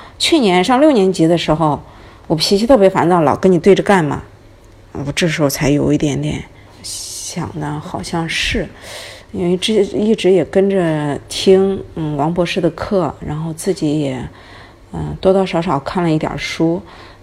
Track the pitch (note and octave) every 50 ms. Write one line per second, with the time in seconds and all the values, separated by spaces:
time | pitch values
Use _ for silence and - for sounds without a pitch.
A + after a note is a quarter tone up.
0 | - - - - - - E4+ D#4+ B3 G3 F3 F#3 F3+ - B3+ B3 D4 D#4+ C#4+ A3
1 | F#3+ F#3+ F3+ - E3 D#3+ F3 D#3+ - - D#3 D#3 E3 D3+ C#3+ - - - - -
2 | - - - - - - E3+ D#3 - - G#3 G3 A3+ A#3 C#4 A3 G3 F#3+ F#3+ D#3+
3 | C3 E3 F3+ F3 D#3 C#3 A2 - - F#3+ F#3 E3 - G3+ F#3+ E3+ E3 - G3+ F#3
4 | D#3+ C#3+ C3+ - - - - - - - - - - - - - - - - -
5 | C#3+ C#3 C#3+ - F#3 E3 D3+ D#3 D3+ C#3 - - D3+ C#3 D3 C#3+ C3+ C#3+ D3 D3
6 | D#3 D3+ C3+ C#3 D3 D3+ C3+ - - - - - - - - - - - - -
7 | - - - - - - - F3 D#3+ - - E3 D3+ D3 D3 D3+ D#3 - - -
8 | F#3 - - E3 E3 D#3+ - - - - - A#3+ D#3+ D#3 - - - - - -
9 | - - - - - - - G3 F#3 F3 F3+ F3+ - - A3 A3 G3+ G#3 - -
10 | G#3 G#3+ A3+ - - F#3 F#3+ F3+ D#3 - - G3 G3 G3 G3 F#3+ F3 E3 D#3 D3+
11 | D3 D3 C#3 - - - - - - G3 F#3+ F#3+ F#3+ G3 G3 G3+ - - - E3+
12 | D#3+ D3+ D3+ C#3+ C#3 D#3+ F3 F3+ F3 E3 - G3+ E3+ E3 - - - - G#3 F#3+
13 | E3+ C#3+ - - - D3+ D3+ D3+ D#3+ E3 D#3 D#3+ - G3 F3+ - D#3+ D3+ C#3+ D#3
14 | D3 C3+ C3 B2 - - - - - - - - - - - - - - - E3
15 | D#3 D3+ D3+ D#3 - F#3 F#3+ G3 F#3+ F3+ - E3 E3+ F#3 D3+ C#3+ - - - F#3+
16 | F3 E3+ D#3 D#3 D#3 D#3 D3+ D3 - - - - E3 E3 E3+ F#3+ - - - -
17 | - - - -